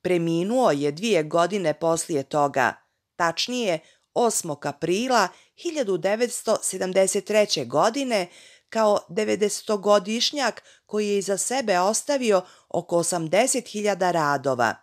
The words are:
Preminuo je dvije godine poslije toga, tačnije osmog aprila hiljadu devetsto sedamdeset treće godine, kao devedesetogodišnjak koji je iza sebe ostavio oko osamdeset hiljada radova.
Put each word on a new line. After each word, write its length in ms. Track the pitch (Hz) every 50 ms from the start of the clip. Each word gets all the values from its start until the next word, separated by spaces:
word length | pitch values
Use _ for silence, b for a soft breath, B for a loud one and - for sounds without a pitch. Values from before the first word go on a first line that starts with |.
Preminuo 680 | - 180 180 175 165 165 165 165 175 202 240 262 247 190
je 200 | 151 143 143 147
dvije 320 | 147 160 214 233 202 165 156
godine 500 | 151 165 170 175 180 202 208 175 156 147
poslije 500 | - 170 165 165 160 - - 170 139 135
toga, 500 | _ - 151 143 143 139 135 123 110 - _ _ _ _ _ _ _ _
tačnije 640 | - 175 165 165 - - - 247 247 233 196 165 156 b b b b b b _
osmog 520 | - 240 226 214 - - 170 143 - -
aprila 600 | 147 139 _ - 165 180 202 247 269 247 226 190 175 B B B B B
hiljadu 420 | - - 349 311 302 247 196 185
devetsto 600 | 170 156 190 208 226 247 233 - - - 233 214 - -
sedamdeset 640 | - - 185 190 185 180 190 190 190 - 202 190
treće 400 | - 208 214 208 - - 165 127
godine, 600 | 117 135 147 175 220 226 285 269 254 233 202 175 175 B B B B B B B _
kao 300 | - 226 220 208 208 - - -
devedesetogodišnjak 1500 | 175 220 214 214 214 185 208 202 - - - - 214 202 185 208 208 208 180 202 220 240 240 - - 294 262 220 - - b b b b b
koji 220 | _ - 214 214
je 100 | 208 202
iza 200 | 202 185 196 202
sebe 420 | 185 - - 240 269 254 214 185 175
ostavio 680 | 180 202 220 - - - 285 269 254 226 202 180 B B B B B B
oko 280 | - 175 165 - 170
osamdeset 680 | 170 165 - 185 175 165 156 170 202 247 262 - 254 -
hiljada 440 | - - 208 208 208 196 180 190 180
radova. 640 | 170 165 151 147 143 139 127 139 131 120 120 110 98 -